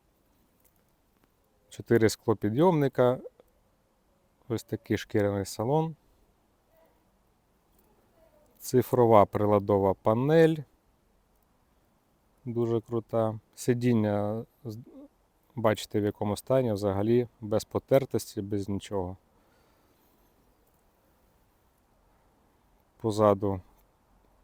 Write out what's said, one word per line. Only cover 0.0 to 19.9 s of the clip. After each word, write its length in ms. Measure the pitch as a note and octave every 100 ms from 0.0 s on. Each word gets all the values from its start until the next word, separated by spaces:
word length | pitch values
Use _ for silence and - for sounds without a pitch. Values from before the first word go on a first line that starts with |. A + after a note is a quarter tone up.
| _ _ _ _ _ _ _ _ _ _ _ _ _ _ _ _ _
Чотири 400 | - - A#2 G#2+
склопідйомника, 1120 | - - G#2+ G#2+ A#2 F#3 D#3 C#3 - B2 C3 F4 _ _ _ _ _ _ _ _ _ _ _ -
ось 160 | A2+
такий 340 | - - - G#2
шкіряний 460 | - G#2+ G2+ G2+
салон. 520 | F#2+ - A2+ D#3 D#3+ D3+ _ _ _ _ _ _ _ _ _ _ _ _ _ _ _ _ _ _ _ _ _ _ _ _ _ _
Цифрова 640 | - B2+ - B2 A#2 G#2+
приладова 720 | F#2+ G#2 G#2 G#2 G2+ G2+ F#2+
панель, 600 | F#2 A2+ A2+ C#3 E3 D#3+ D#3 C3 _ _ _ _ _ _ _ _ _ _ _ _ _ _ _ _ _
дуже 360 | B2 A2+ A#2 A#2
крута. 600 | - A#2 - A#2 A2 A2 _
Сидіння, 880 | - - A#2+ B2 A#2 G#2+ G#2 G#2 A2+ - _
з-, 140 | B2 A2 - C4+ C#4+ _ _ _ _
бачите, 460 | B2 A2 G#2 - G#2+
в 40 |
якому 320 | G#2 - G#2 G2+
стані, 360 | - C3 A#2+
взагалі 560 | G2+ G2+ F#2+ G#2+ A#2+ A#2+ -
без 240 | G#2 G#2+
потертості, 800 | - G#2 - C3+ C3+ A#2 - G#2+
без 260 | G2+ G#2 G2
нічого. 480 | G2 - G2+ F2+ F#2+ _ _ _ _ _ _ _